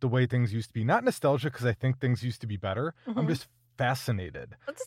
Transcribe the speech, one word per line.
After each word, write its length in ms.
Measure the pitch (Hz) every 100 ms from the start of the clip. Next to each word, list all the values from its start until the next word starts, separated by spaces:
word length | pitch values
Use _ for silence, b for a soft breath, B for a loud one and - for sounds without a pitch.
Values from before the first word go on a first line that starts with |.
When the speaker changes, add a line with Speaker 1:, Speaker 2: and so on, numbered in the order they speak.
Speaker 1:
the 80 | 131
way 160 | 123 123
things 260 | 127 117
used 140 | 113 -
to 20 |
be. 100 | 117
Not 220 | 113 196 254
nostalgia, 440 | - 143 143 147
'cause 160 | - 120
I 60 |
think 280 | 110 131 131
things 200 | 131 120
used 200 | 123 -
to 60 | 110
be 100 | 101
better. 360 | 98 101 156 - -
I'm 60 | 220
Speaker 2:
Mm-hmm. 120 | 156
Speaker 1:
just 180 | 143 - _ _ -
fascinated 800 | 123 - - 104 90 71 60 - -
Speaker 3:
It's 160 | 311